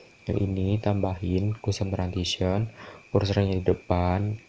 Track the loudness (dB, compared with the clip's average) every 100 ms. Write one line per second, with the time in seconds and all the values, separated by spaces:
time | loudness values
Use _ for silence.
0 | -20 -12 -4 -2 0 0 0 0 0 0
1 | 0 -2 0 0 0 -2 -4 -2 -2 -2
2 | -2 -2 -2 0 0 0 -2 -6 -18 -20
3 | -2 0 2 2 2 2 2 2 2 0
4 | 2 2 0 -4